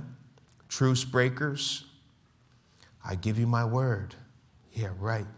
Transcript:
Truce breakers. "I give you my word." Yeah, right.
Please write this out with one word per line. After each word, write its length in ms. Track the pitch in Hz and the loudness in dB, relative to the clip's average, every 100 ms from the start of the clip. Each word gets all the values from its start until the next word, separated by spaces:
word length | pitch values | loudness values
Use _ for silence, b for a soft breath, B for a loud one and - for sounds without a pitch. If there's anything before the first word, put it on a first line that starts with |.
| 147 - - - - - - | -6 -16 -20 -20 -20 -20 -12
Truce 340 | - 131 123 | 2 4 4
breakers. 840 | 127 127 127 127 147 143 - - - - _ _ _ _ _ b b b b b | 2 2 2 2 -4 -2 -4 -6 -10 -20 _ _ _ _ _ b b b b b
"I 120 | - 90 | -8 -4
give 220 | 101 110 | 0 2
you 100 | 120 | 2
my 180 | 117 113 | 2 2
word." 500 | 123 131 101 95 - - - _ - - | 2 2 0 -4 -12 -20 -20 _ -20 -12
Yeah, 180 | 113 101 92 | -6 -6 -4
right. 280 | 107 113 98 | -2 -2 -4